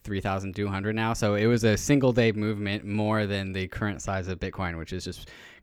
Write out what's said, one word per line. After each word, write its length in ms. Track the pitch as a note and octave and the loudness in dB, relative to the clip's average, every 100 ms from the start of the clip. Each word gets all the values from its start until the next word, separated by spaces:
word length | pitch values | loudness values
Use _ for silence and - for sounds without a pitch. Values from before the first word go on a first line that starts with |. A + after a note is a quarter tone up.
three 160 | - G2 | -6 -4
thousand 340 | G2 F#2+ G2 | 0 -2 -4
two 140 | F#2 G2+ | -4 -2
hundred 300 | G2 G#2 A2 | -2 -2 0
now. 160 | A2+ | 0
So 220 | A#2 G#2+ G#2 | 0 2 4
it 100 | A2 | 4
was 180 | A#2+ | 4
a 140 | A2+ G2+ | 4 4
single 340 | - C#3+ C3 | 4 4 6
day 220 | A#2+ A2+ | 4 4
movement 500 | G#2+ G#2+ G#2 G2+ G#2 | 2 0 -2 -2 -4
more 420 | G2+ G#2 G#2+ A2 G#2 | -2 -2 2 2 0
than 280 | G2+ F#2+ | -2 -2
the 160 | F#2+ F#2 | -4 -4
current 320 | - G#2+ G2 | -4 -4 -4
size 260 | - F#2+ F2+ | -4 -4 -4
of 140 | F2+ | -6
Bitcoin, 360 | G2 - F2+ E2 | -6 -4 -4 -4
which 140 | D#2 | -6
is 140 | F#2 F#2 | -8 -8
just 240 | F2 - - - - | -10 -14 -20 -20 -18